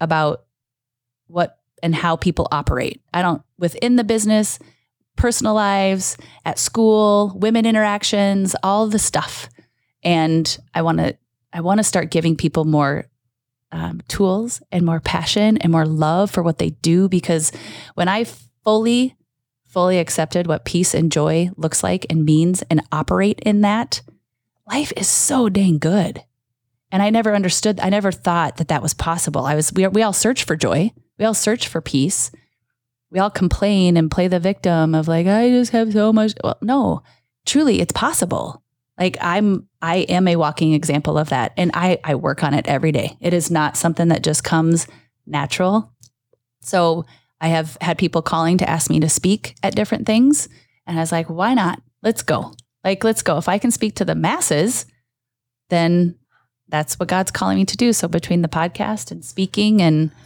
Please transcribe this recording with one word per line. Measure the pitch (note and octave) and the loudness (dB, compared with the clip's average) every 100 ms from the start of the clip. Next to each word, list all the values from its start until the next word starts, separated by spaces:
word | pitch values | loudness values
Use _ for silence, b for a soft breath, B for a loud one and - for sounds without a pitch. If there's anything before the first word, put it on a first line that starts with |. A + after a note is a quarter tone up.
about | E3 D#3+ D3+ - _ _ _ _ _ _ _ _ _ | -2 0 0 -2 _ _ _ _ _ _ _ _ _
what | F3 E3+ _ _ - | -4 -4 _ _ -6
and | E3+ | -4
how | D3+ F3 E3 | 0 0 0
people | F3+ E3 - | -2 -2 -2
operate. | C#3+ - B2+ - - _ | -4 -2 -2 -4 -8 _
I | F3 | -2
don't, | F3+ D3+ _ - | -2 -2 _ -6
within | E3+ - A#3+ B3 | -6 -2 0 2
the | |
business, | G#3+ A3 G#3+ G#3+ G#3 - b b b _ _ - | 2 0 2 2 0 -6 b b b _ _ -2
personal | A#3+ A#3 A3 | 0 0 0
lives, | G#3+ G3+ G3 F#3+ F#3+ - - B B | 0 2 2 0 0 -4 -10 B B
at | E3 - | -8 -4
school, | - A3+ A3 G#3+ G#3 G3+ G#3 F#3+ | -4 2 4 4 4 4 2 0
women | G#3+ A3+ A3+ | 0 2 2
interactions, | A3 G#3+ G#3 - G3+ G3 G3 F#3+ - | 2 2 0 -2 0 2 0 -2 -2
all | F#3+ G#3 A3 | 0 0 2
the | G#3 | 0
stuff. | - B3+ - - - b b b b b | 0 -4 -4 -10 -16 b b b b b
And | F3 E3+ D#3+ D#3+ D#3 - - | 0 2 4 2 0 -6 -8
I | F3 | -2
wanna, | E3 D#3+ D3 - _ _ _ | 0 0 -2 -4 _ _ _
I | E3+ | -6
wanna | F3 G#3 | 0 0
start | G#3 F#3+ D#3+ | 2 0 0
giving | E3 E3 D#3 | 0 0 0
people | D#3+ E3 | -2 0
more, | D#3 D3+ C#3 C#3+ - _ _ _ _ _ - | 2 2 2 -2 -8 _ _ _ _ _ -14
um, | E3 E3+ - - | -10 -8 -10 -6
tools | - F#3+ G3 A#3 - - | -2 0 0 -4 -10 -6
and | F3+ | -2
more | E3+ E3 | 0 0
passion | - E3+ D#3+ G#3 G#3+ G#3+ | -2 -4 -2 0 2 2
and | E3 | 2
more | E3 D#3 | 2 2
love | D#3 D3+ F3 G3+ | 0 2 2 0
for | F#3+ | 0
what | E3+ D#3+ | -2 -2
they | E3 | -4
do. | - E3 F3 F#3+ | -2 2 2 4
Because | F3+ - E3 D3+ B B B B | 0 0 -2 -2 B B B B
when | B F3 | B -2
I | G#3 A3+ - _ _ | -2 -4 -10 _ _
fully, | G#3+ A3 A3+ A#3+ B3+ - _ _ _ _ _ | 0 2 2 2 0 -4 _ _ _ _ _
fully | F#3 F3+ F3+ | 0 2 2
accepted | D#3+ - D#3+ F3 E3+ | 0 -2 -2 -2 -2
what | D3+ | -4
peace | - E3+ F3+ | -2 -2 0
and | - E3 | 0 0
joy | D3+ D#3 D#3+ F3+ F3+ | 2 2 0 -2 -4
looks | D#3 - | -4 -2
like | F#3+ F#3 - | -2 -4 -2
and | D#3+ | 0
means | D3+ D#3 E3+ F#3 | 2 4 2 0
and | - D#3 - | 0 -2 0
operate | D#3 D3+ F3+ G3 - | -4 -2 0 0 0
in | A3 G#3 | 0 2
that, | G#3 G#3+ B3+ - - _ _ _ _ _ G3 | 2 0 -4 -8 -12 _ _ _ _ _ -6
life | C4 D4 - | -4 -4 -4
is | F#3+ | -2
so | - - C4 A3 | 0 0 2 2
dang | G3 G3 D3+ | 2 2 2
good. | D#3 G3+ F3 - - _ _ _ _ _ - | 2 2 0 -6 -18 _ _ _ _ _ -4
And | F#3+ | 0
I | G#3 | 2
never | A3+ A3 | 2 2
understood, | G#3 F3+ - G#3+ G3+ | 2 0 0 0 0
I | F#3+ | 0
never | G3+ G3 | 0 0
thought | - F#3 E3+ D#3 - | -2 -2 0 0 -2
that | D#3+ | -2
that | D3+ | -2
was | D3 | -2
possible. | - E3 E3+ - C#3 C3+ | -4 -4 -4 -4 -2 -2
I | |
was, | D3+ D#3 | 0 0
we, | F#3 F#3+ | 0 2
we | G3+ | 2
all | A3 | 2
search | F#3+ A3 C4 | 0 0 0
for | - D#3 | -2 -2
joy. | G#2+ A#2 G#3 - _ - | 0 0 0 -4 _ -4
We | |
all | A3 | -2
search | G#3 G#3 A#3+ - | 0 0 -2 -4
for | E3 | -8
peace. | - C#3 D3+ - - b b b _ _ _ _ _ | -2 0 0 -2 -6 b b b _ _ _ _ _
We | F#3 | -2
all | G3+ | 0
complain | - F3+ - G3+ G3 F3+ E3+ | 0 0 0 2 4 4 4
and | D#3+ | 2
play | - F3+ | 0 0
the | F3+ | 2
victim | F#3 G3 F#3 E3 D#3+ | 0 0 0 2 2
of, | D#3+ D#3 | 2 0
like, | E3 F3+ | 0 2
"I | G#3 B3 | 2 4
just | B3 A#3+ | 2 2
have | A#3 A3 | 0 0
so | G#3 G#3+ | 2 4
much." | A3 G#3+ - | 2 2 -2
Well, | - - | -6 -4
no, | G#3 C4+ G3+ E3 b b b _ | -2 0 0 -2 b b b _
truly, | - C#4 D4+ G3+ | -2 2 2 2
it's | E3+ | 0
possible. | - C4 - F3 - - - _ _ _ - | -2 -2 -2 -2 -4 -6 -12 _ _ _ -4
Like, | F#3 - | -4 -2
I'm, | F3 F#3+ G#3 F#3 - - | -2 0 2 0 -4 -10
I | E3 F3+ - | -4 -2 0
am | F3+ F#3 | 2 2
a | E3+ | 2
walking | D3+ D3+ D#3+ | 0 0 2
example | D3+ D#3 D3 D#3 D3+ | 2 2 -2 0 -2
of | D3+ | 0
that. | C3 A2+ - | -2 -2 -2
And | F3 | -2
I, | - F3+ F3 | 0 0 0
I | D#3 | -2
work | C3 C#3 C#3 | -2 -2 -2
on | D3 | 0
it | C#3+ - | 0 0
every | C3+ D#3 | 0 0
day. | D3 D3+ - | 0 -4 -4
It | F3 | -2
is | F3 D#3 | 0 0
not | E3 D3+ - | 0 -2 -2
something | E3+ D#3+ E3+ | -2 0 2
that | D#3+ | 2
just | D#3+ D#3 | 0 -2
comes | - E3 E3 E3 - B B _ - | 0 0 2 0 -2 B B _ -8
natural. | D3 D3 - F#3 A3 G#3+ _ - _ _ _ _ _ | -6 -4 -2 0 0 -2 _ -20 _ _ _ _ _
So | - F#3+ E3+ E3 E3 b b b | -4 0 2 0 -6 b b b
I | D#3+ | -2
have | D#3+ D#3+ - | 0 -2 -6
had | F3 E3 | -4 -2
people | F3+ E3+ | 0 -2
calling | - E3 E3 F3+ | -2 -2 0 0
to | F3+ | 0
ask | D#3+ - | -2 0
me | D#3+ | 0
to | D#3+ | 0
speak | - F#3 G#3+ - - | 0 0 -2 -4 -6
at | G3 | -4
different | G3+ G#3 A3 A3+ | -2 -2 -2 0
things. | A3 C4 D4 - b b b - | 4 4 2 -2 b b b -6
And | E3 | -4
I | |
was | E3 | -2
like, | E3+ E3 | -4 -4
"Why | E3 G#3 | -2 0
not? | B3+ F3 - _ _ | 2 0 -4 _ _
Let's | A3+ A3+ | -4 -2
go. | - A#2+ - - - _ | -2 -4 -4 -14 -20 _
Like, | F#3 G3 | -4 -2
let's | A3+ A3+ | 0 0
go. | - D3+ | -2 -2
If | E3 | 0
I | G3+ | 0
can | A#3+ | 0
speak | - A3 - | 0 -2 -2
to | F#3 | -2
the | |
masses, | D#3 E3 E4 - D3 G#3 - - _ _ _ _ _ _ _ - | 0 0 0 0 0 0 -2 -8 _ _ _ _ _ _ _ -2
then | F3 E3 F3 F3 - _ _ _ _ - | 0 2 2 2 -2 _ _ _ _ -6
that's | D3+ D3+ - | -4 -4 -6
what | F3+ | -2
God's | F#3 F#3+ | -2 -2
calling | - F#3+ F#3+ | -2 0 0
me | F#3+ | 0
to | - | 0
do." | A#3+ | 0
So | G#3+ F3 | 0 0
between | E3+ - F3 | -2 0 0
the | E3 | 0
podcast | D#3+ E3+ F#3+ G#3 G#3+ - | -2 -4 -4 -6 -6 -10
and | E3+ | -16
speaking, | - - F#3+ - G#3+ G#3+ | -12 -6 -4 0 2 4
and | E3+ D#3 D#3+ b | 4 4 0 b